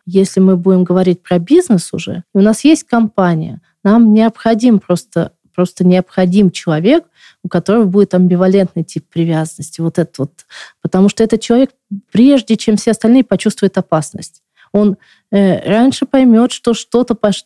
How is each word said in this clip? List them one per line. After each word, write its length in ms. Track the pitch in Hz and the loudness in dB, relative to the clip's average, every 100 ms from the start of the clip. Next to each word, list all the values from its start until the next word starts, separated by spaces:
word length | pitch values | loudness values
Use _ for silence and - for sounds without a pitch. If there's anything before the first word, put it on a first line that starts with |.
| - | -4
если 340 | 185 190 - | -2 0 2
мы 160 | 190 185 | 2 2
будем 280 | 180 185 | 2 0
говорить 380 | 180 180 185 175 | 0 0 0 -2
про 160 | - 180 | -2 -4
бизнес 540 | 170 320 359 190 - | 0 0 2 -2 -2
уже, 300 | - - 175 - | -10 -10 -12 -6
у 80 | 202 | 0
нас 240 | 202 220 | 0 2
есть 200 | 285 320 | 2 0
компания, 760 | - 240 220 - 185 160 160 - _ _ | 0 -2 -2 -2 -2 -2 -6 -12 _ _
нам 300 | 196 226 226 | 0 2 4
необходим 640 | 214 226 - 226 226 247 208 | 4 2 -2 -2 0 2 0
просто, 540 | - 175 - - 165 - _ | 0 -6 -4 -6 -6 -8 _
просто 300 | - 180 - 180 | -4 -4 -2 0
необходим 640 | 180 180 - 185 185 196 | 0 -2 -2 0 2 0
человек, 540 | - - 156 175 320 320 _ _ _ | 0 -4 -2 0 0 -2 _ _ _
у 60 | - | -6
которого 360 | 175 165 220 | -4 -2 0
будет 280 | 208 190 196 | 0 2 0
амбивалентный 680 | 180 180 175 185 196 185 - | 2 2 2 2 0 -2 -4
тип 200 | 160 - - | -10 -10 -10
привязанности. 720 | - 170 160 156 - - - | -6 -4 -2 -6 -10 -16 -8
Вот 180 | 165 160 | -6 -4
этот 200 | 165 - | -6 -6
вот. 120 | 135 - _ - - _ | -10 -12 _ -20 -20 _
Потому 260 | - 190 196 | -4 0 0
что 140 | - | 2
этот 180 | 220 220 | -2 -2
человек, 300 | - 233 262 _ _ 202 - | 0 0 0 _ _ -16 -6
прежде 440 | 196 254 277 220 220 | 2 4 2 0 -4
чем 200 | - 208 | 0 -2
все 140 | - | -2
остальные, 320 | 214 220 254 | -2 2 2
почувствует 540 | - 190 220 - 196 - | 2 -2 -4 -2 -2 -4
опасность. 640 | 175 160 151 - - _ _ _ _ | -2 -4 -4 -12 -18 _ _ _ _
Он, 240 | 202 208 190 _ _ _ | -2 0 -2 _ _ _
э, 300 | 196 196 151 - | 0 2 0 0
раньше 400 | 208 254 254 - | 0 0 0 -2
поймет, 440 | 269 262 226 247 | 0 4 4 2
что 220 | - - | -2 -4
что-то 400 | 220 - 233 247 | -4 -2 -2 -2
пош-, 300 | 214 208 196 | -2 -2 -4